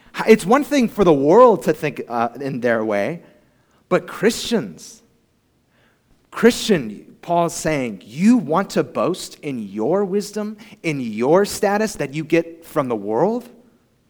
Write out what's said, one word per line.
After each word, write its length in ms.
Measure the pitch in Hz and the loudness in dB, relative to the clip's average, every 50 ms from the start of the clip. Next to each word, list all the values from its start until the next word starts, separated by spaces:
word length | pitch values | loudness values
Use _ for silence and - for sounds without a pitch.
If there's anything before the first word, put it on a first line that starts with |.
| _ _ - - - | _ _ -10 2 6
It's 180 | - 220 214 - | 6 6 6 6
one 200 | 175 240 285 285 | 4 2 2 2
thing 240 | - 294 277 240 208 | 2 0 0 0 0
for 160 | - - 196 | 0 2 4
the 100 | 170 156 | 4 4
world 480 | 139 135 147 175 226 226 240 208 - | 4 4 6 8 8 8 8 6 4
to 100 | - 175 | 0 -2
think, 300 | 156 - 160 151 113 - 117 - | -2 -2 -4 -6 -6 -8 -8 -6
uh, 220 | 117 120 117 117 - 127 | -4 -2 -2 -2 -4 -6
in 200 | 139 135 - 123 | -8 -8 -6 -2
their 240 | 117 120 113 113 113 | -2 0 0 0 -2
way, 380 | 110 104 101 101 123 165 175 - - _ _ _ _ _ _ _ _ _ _ _ - | -2 -2 -2 -2 -2 -6 -8 -14 -20 _ _ _ _ _ _ _ _ _ _ _ -4
but 180 | 180 170 175 | -4 -4 -4
Christians, 960 | - - - 180 226 - - - - 240 202 127 95 78 - - - - - _ _ _ _ _ _ _ _ _ _ _ _ _ _ _ _ _ _ _ _ _ _ _ _ _ _ | -6 -6 -2 0 0 0 -2 -4 -4 -4 -4 -4 -6 -12 -16 -20 -20 -20 -20 _ _ _ _ _ _ _ _ _ _ _ _ _ _ _ _ _ _ _ _ _ _ _ _ _ _
Christian, 840 | - - - 233 233 - - - 208 160 123 107 101 - - - - _ | -2 2 4 4 4 2 0 0 0 0 -2 -4 -12 -14 -18 -20 -20 _
Paul's 320 | - - 170 175 170 165 165 | -6 -2 0 0 0 0 -2
saying, 480 | - - 165 156 139 127 120 104 92 - | -4 -4 -4 -2 -2 -4 -6 -8 -10 -14
"You 320 | - 110 147 185 220 254 | -14 -6 0 4 4 4
want 340 | 247 170 139 156 180 196 196 | 4 2 0 -2 -2 -2 -2
to 120 | - 175 | -2 -2
boast 560 | 151 - - 123 107 139 185 - - - - - | -2 -2 -2 -4 -2 -2 -2 -4 -8 -14 -16 -14
in 200 | - 147 135 120 | -12 -10 -8 -8
your 440 | 107 98 95 107 107 131 175 196 208 | -10 -8 -6 -4 -2 0 0 0 -2
wisdom, 520 | 180 185 208 202 202 - 214 208 214 220 208 - - - - | -2 -4 -4 -6 -6 -8 -10 -10 -10 -12 -14 -20 -20 -18 -10
in 160 | - 165 151 139 | -6 -6 -6 -4
your 460 | 127 113 107 107 120 135 165 190 202 | -6 -6 -4 -2 2 4 4 4 4
status 500 | 208 - - - 196 202 208 220 214 - | 2 -2 -2 -2 -2 0 0 -2 -4 -4
that 200 | - 147 131 135 | -6 -8 -8 -6
you 100 | 156 156 | -8 -4
get 400 | 156 170 165 165 165 - - - | 0 0 0 0 -2 -8 -20 -18
from 240 | - - 156 139 127 | -6 -4 -2 -2 -2
the 80 | 120 | -2
world? 520 | 107 98 104 107 113 160 208 226 247 240 - - - _ _ _ _ _ _ _ _ _ _ | -4 -4 -2 0 0 0 0 0 -4 -8 -12 -20 -20 _ _ _ _ _ _ _ _ _ _